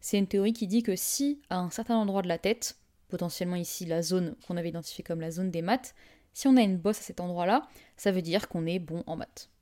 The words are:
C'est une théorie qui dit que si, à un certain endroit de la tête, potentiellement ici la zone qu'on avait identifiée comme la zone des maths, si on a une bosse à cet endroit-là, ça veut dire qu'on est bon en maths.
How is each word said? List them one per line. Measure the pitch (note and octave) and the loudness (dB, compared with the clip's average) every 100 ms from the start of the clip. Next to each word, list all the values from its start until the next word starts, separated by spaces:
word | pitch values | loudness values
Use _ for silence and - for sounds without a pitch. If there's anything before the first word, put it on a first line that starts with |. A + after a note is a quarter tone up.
C'est | - G3+ | 0 0
une | G3 | 2
théorie | G3 G3+ | 2 2
qui | A3+ G3 | 0 0
dit | A3 | 0
que | A#3 F#3 | 2 -2
si, | - - C#4+ C#4+ _ | -2 0 0 -2 _
à | F#3 | -4
un | F3+ | -4
certain | - A#3 | -6 0
endroit | A#3 G#3 G3 | 2 2 0
de | F3+ | 0
la | E3+ | 0
tête, | - A#3 - - _ _ _ | 0 0 -4 -10 _ _ _
potentiellement | F3 E3+ - F3 | -4 -4 -2 -2
ici | F3+ - - | -2 -4 -8
la | F3 E3 | -2 -2
zone | E3+ F#3 E3+ D#3+ | 2 0 0 -6
qu'on | - F3 | -8 -6
avait | E3+ | -4
identifiée | E3 D#3+ - | -6 -10 -12
comme | - E3 | -6 -6
la | D#3+ | -4
zone | E3 F#3+ | -4 -2
des | E3+ | -2
maths, | E3+ B3 - - - - _ | 0 0 0 -20 -20 -20 _
si | - C#4 | -2 6
on | C4 | 8
a | |
une | G#3+ F#3 | 8 4
bosse | F3 G#3+ | 0 -2
à | |
cet | - - | -6 -8
endroit-là, | F3+ F3 F3 A#3+ - - - _ | -6 -2 2 2 2 -18 -20 _
ça | G#3 | 0
veut | F#3 | 2
dire | E3 F3+ - | 2 0 0
qu'on | F3 | -4
est | E3 F3+ | -2 -2
bon | D#3+ E3 - | -4 -8 -6
en | D#3+ | -8
maths. | - - - _ | -10 -14 -20 _